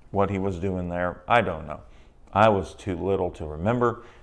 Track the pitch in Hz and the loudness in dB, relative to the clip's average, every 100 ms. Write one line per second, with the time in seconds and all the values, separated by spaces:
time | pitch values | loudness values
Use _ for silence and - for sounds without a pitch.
0 | - 98 98 98 98 87 95 92 87 87 | -4 0 0 0 -2 -2 -4 -4 -4 -2
1 | 90 - - 117 92 80 76 76 - - | -2 -4 2 2 2 -4 -10 -14 -16 -20
2 | - - - 98 110 98 85 - 101 82 | -20 -20 -2 4 6 4 -2 -8 -6 -2
3 | 95 92 90 - 78 78 101 123 120 117 | 0 0 -2 -6 -10 -2 0 2 0 0
4 | - - | -10 -20